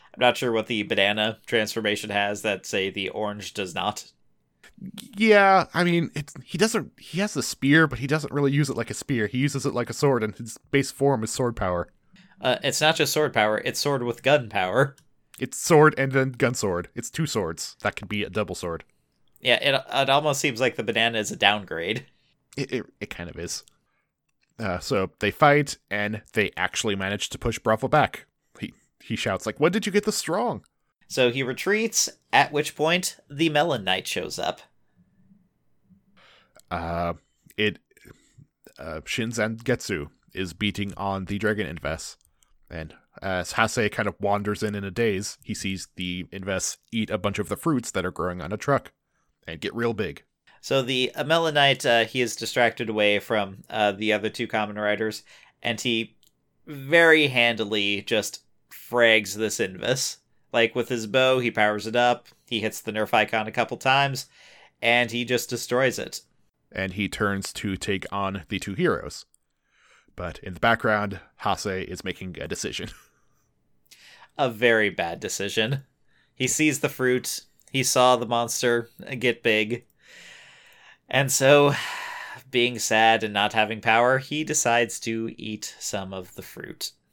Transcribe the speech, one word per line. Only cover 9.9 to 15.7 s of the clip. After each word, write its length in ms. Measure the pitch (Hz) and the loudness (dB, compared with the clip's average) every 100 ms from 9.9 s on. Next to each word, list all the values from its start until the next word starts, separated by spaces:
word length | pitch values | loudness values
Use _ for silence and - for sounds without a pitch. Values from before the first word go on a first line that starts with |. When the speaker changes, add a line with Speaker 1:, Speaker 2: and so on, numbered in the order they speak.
Speaker 2:
a 20 | |
sword, 300 | 117 143 127 | 0 2 2
and 120 | 107 - | 0 -4
his 220 | 117 - _ | -14 -16 _
base 200 | 139 135 | 0 0
form 320 | - 139 131 | 0 2 2
is 80 | 110 | -2
sword 240 | - 123 113 | -2 -2 0
power. 340 | 95 90 87 _ _ - _ _ | -2 -2 -4 _ _ -20 _ _
Speaker 1:
Uh, 160 | 127 123 | -2 0
it's 180 | 143 - | -2 2
not 140 | 151 160 | 2 2
just 180 | 143 | 0
sword 200 | 156 147 | 2 2
power, 280 | 113 107 107 | 2 2 2
it's 160 | - - | -2 -2
sword 220 | 143 139 | -2 0
with 220 | 120 117 | -2 -2
gun 260 | 135 147 113 | 4 4 2
power. 460 | 101 92 110 135 - _ _ _ - | -2 2 2 2 -2 _ _ _ -10
Speaker 2:
It's 180 | 131 - | -8 -6
sword 360 | - | 6